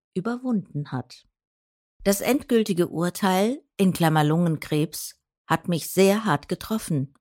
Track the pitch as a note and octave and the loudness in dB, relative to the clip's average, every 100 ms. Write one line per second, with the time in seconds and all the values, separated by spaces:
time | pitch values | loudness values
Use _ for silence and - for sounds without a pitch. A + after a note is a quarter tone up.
0 | _ F#3 A3 B3 B3+ G#3+ - C#3+ D3 B2+ | _ -6 -6 -6 -2 -4 -4 -10 -8 -8
1 | - - _ _ _ _ _ _ _ _ | -10 -20 _ _ _ _ _ _ _ _
2 | G3+ G3+ - C#4+ - A#3 G#3+ E3+ F3 D#3+ | 0 0 0 -2 2 0 2 0 0 0
3 | F3 - F#3+ F#3 A3 C#4+ _ - F#3+ D#3 | -4 0 0 2 0 -2 _ 0 0 4
4 | E3 D#3 D3 D#3+ E3+ D3+ - D3+ D#3 - | 2 4 2 2 0 -2 -2 -2 -2 -6
5 | - - _ _ - E3 F#3 E3 - F3+ | -14 -16 _ _ -4 -4 -2 -4 -2 4
6 | F#3+ G#3 G#3 D3 - F3 - A3 - D3 | 4 4 0 -2 -2 -10 -6 -6 -2 -4
7 | C#3 _ | -4 _